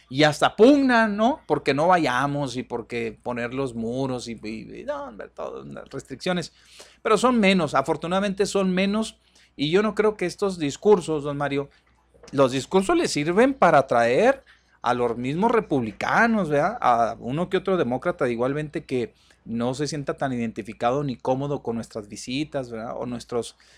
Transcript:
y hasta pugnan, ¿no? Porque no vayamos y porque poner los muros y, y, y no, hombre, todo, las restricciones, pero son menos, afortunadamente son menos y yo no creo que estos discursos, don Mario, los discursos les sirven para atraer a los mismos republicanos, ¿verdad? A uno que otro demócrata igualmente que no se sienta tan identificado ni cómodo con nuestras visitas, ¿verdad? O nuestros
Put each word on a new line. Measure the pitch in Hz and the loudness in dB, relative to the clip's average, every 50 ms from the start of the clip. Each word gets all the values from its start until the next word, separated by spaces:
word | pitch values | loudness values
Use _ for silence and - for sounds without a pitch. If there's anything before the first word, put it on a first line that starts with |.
| _ - | _ -8
y | 127 135 | 0 2
hasta | 151 151 147 - 156 131 - | 2 2 4 2 0 0 4
pugnan, | - 214 262 294 285 269 254 247 226 226 214 202 202 | 6 8 8 8 8 6 4 4 4 4 2 2 2
¿no? | 220 240 302 - - - | 2 2 2 0 -2 -2
Porque | 156 139 - 147 139 | -2 0 2 0 2
no | 139 156 180 | 2 4 4
vayamos | 185 175 156 127 123 127 139 143 143 143 143 131 117 127 | 4 4 4 2 2 0 0 0 -2 -2 -4 -4 -4 -6
y | 113 | -8
porque | - 120 117 107 - 120 117 113 113 104 - - | -6 -6 -8 -8 -6 -6 -6 -6 -6 -8 -10 -8
poner | 123 123 117 120 117 127 | -8 -6 -6 -6 -6 -4
los | 131 139 127 117 | -4 -6 -4 -4
muros | 117 113 113 120 131 135 131 127 120 110 117 | -6 -6 -4 -4 -4 -4 -4 -4 -6 -6 -10
y, | 113 101 104 | -12 -10 -10
y, | 107 110 113 117 107 110 117 | -10 -10 -10 -12 -14 -14 -14
y | 123 | -10
no, | 254 294 285 285 | -10 -8 -10 -10
hombre, | 262 220 190 - - | -14 -14 -16 -16 -16
todo, | _ - - - - - - | _ -12 -12 -10 -10 -12 -14
las | 139 - - - - | -14 -16 -16 -16 -14
restricciones, | - 135 - - 135 120 - 185 180 180 156 - _ _ _ _ - - - - _ _ | -14 -14 -14 -14 -16 -8 -6 -4 -4 -4 -4 -8 _ _ _ _ -20 -20 -20 -20 _ _
pero | - 220 214 196 | -2 0 0 2
son | - 262 247 233 | 2 2 2 4
menos, | 202 190 196 185 160 139 151 | 4 4 4 4 2 2 0
afortunadamente | 139 135 - 160 147 - 165 185 196 202 208 190 - 202 | 0 0 0 -2 -4 -2 -2 -2 -2 -2 -2 -2 -2 -2
son | 185 - 196 190 190 | -2 0 0 0 0
menos | 180 180 196 196 202 220 220 - - _ _ _ _ _ _ _ _ | 0 0 0 0 0 -2 -4 -6 -8 _ _ _ _ _ _ _ _
y | - 135 151 | -4 -2 2
yo | 165 196 | 2 2
no | 208 220 208 | 2 2 0
creo | 214 208 220 208 | 2 2 2 2
que | - 185 170 | 0 -4 -4
estos | 156 - 208 196 185 175 | -4 -2 -2 -2 -2 -2
discursos, | 156 143 131 - - 208 208 180 147 156 160 151 139 | -4 -4 -4 0 4 6 6 6 4 -2 -4 -4 -2
don | 147 143 143 | -4 -4 -4
Mario, | 143 139 139 139 139 - _ _ _ _ _ _ _ _ _ - - - | -4 -2 -2 -4 -4 -6 _ _ _ _ _ _ _ _ _ -20 -18 -6
los | - 135 139 127 | 2 4 4 4
discursos | 127 139 123 - - 190 196 - 349 | 4 0 -4 0 0 0 2 2 0
les | 330 320 - | 0 0 0
sirven | - 147 147 160 175 208 247 269 269 | -2 -2 -2 0 2 2 2 2 4
para | - 214 175 160 143 | 4 4 6 6 6
atraer | 135 - 127 120 117 117 123 160 208 254 277 - - _ - _ _ _ _ _ - | 4 4 2 2 4 4 4 4 4 2 2 0 -4 _ -20 _ _ _ _ _ -2
a | 117 123 | -2 0
los | 123 123 117 113 120 | 0 0 -2 -2 -2
mismos | 123 127 147 170 208 233 | -4 -4 -2 0 0 2
republicanos, | 240 220 208 - 165 135 117 110 98 - - - 135 185 220 233 226 214 185 151 | 2 0 0 0 -2 -2 -2 -2 -6 -6 -4 0 2 2 4 4 2 0 0 0
¿verdad? | 151 143 156 185 233 - | 0 0 0 0 -2 0
A | - 123 120 117 117 107 107 113 | 2 2 4 4 2 0 -2 -6
uno | 110 117 131 160 180 - | -8 -6 -4 -4 -4 -2
que | - 185 | -2 -2
otro | 185 196 190 | 0 0 0
demócrata | 175 143 120 123 131 - 180 175 - 143 123 | 0 0 0 -2 -4 -2 -4 -2 0 0 -2
igualmente | 120 113 120 131 139 151 156 147 - 170 - | 0 0 -2 -2 -2 -4 -6 -6 -8 -10 -8
que | - 139 131 113 104 _ _ _ _ _ _ - | -4 -4 -4 -4 -4 _ _ _ _ _ _ -12
no | - 113 117 117 123 131 | -8 -6 -4 -2 -2 -2
se | 131 151 139 | -4 -4 -6
sienta | 165 147 135 - 156 - | -4 -6 -6 -6 -6 -4
tan | 147 135 127 | -4 -4 -2
identificado | 120 117 113 104 - 101 110 101 - 120 120 127 147 147 | -2 -4 -4 -6 -8 -12 -12 -8 -2 0 0 0 0 -2
ni | 139 120 | -4 -6
cómodo | - - 127 131 131 139 143 147 131 - | -6 -2 -2 -2 -2 -2 -4 -4 -6 -4
con | 120 117 117 | -6 -6 -6
nuestras | 107 - - 117 104 104 | -8 -8 -10 -12 -12 -12
visitas, | 107 101 - - 127 139 151 147 - 139 131 120 | -14 -14 -10 -6 -6 -6 -6 -4 -6 -8 -8 -8
¿verdad? | 117 110 110 127 - | -10 -10 -10 -10 -8
O | - 131 127 | -8 -8 -8
nuestros | 123 113 - - 123 120 113 - - _ _ _ _ | -8 -10 -10 -6 -4 -4 -4 -6 -10 _ _ _ _